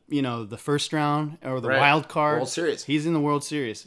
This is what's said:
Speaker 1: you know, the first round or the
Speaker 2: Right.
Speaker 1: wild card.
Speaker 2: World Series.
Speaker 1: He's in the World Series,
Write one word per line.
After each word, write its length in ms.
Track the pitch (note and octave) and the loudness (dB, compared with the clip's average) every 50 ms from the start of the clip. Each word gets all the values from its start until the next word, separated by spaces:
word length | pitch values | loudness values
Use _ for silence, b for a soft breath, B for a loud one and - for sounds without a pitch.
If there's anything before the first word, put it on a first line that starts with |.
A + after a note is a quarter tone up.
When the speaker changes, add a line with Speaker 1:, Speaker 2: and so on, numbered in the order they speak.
| _ - | _ -4
Speaker 1:
you 140 | D3+ C#3+ | -2 0
know, 220 | C3+ B2+ A#2+ A#2 A2 | 0 0 -2 -4 -6
the 120 | G2+ A#2 | -8 -10
first 360 | - - D3+ D3 C#3+ - - | -8 -2 0 0 0 0 0
round 460 | D#3+ D3+ D3 D3 D3 D3+ D3+ D3+ D#3+ - - | 0 0 2 2 2 0 0 -4 -6 -8 -6
or 160 | C3 C3 B2+ | -4 -4 -2
the 80 | A#2 B2+ | 0 2
Speaker 2:
Right. 100 | C3+ C3+ | 4 6
Speaker 1:
wild 280 | C#3+ C#3+ D3 D#3 - - | 6 6 6 4 2 -2
card. 280 | - D#3+ D3+ D3+ D3+ D#3 | -2 0 2 2 2 0
Speaker 2:
World 100 | E3+ - | -2 -2
Series. 360 | - E3+ E3+ D3+ - - - | -4 -2 -2 -2 -2 -4 -2
Speaker 1:
He's 200 | - D3 D3+ D3+ | -2 -2 0 0
in 80 | E3+ | 0
the 60 | E3 D3+ | 0 2
World 220 | D3 D3 D3 C#3+ | 2 2 0 0
Series, 420 | - - D3+ D3 C3 A2 G#2 - - | -2 -4 -4 -4 -4 -4 -6 -10 -14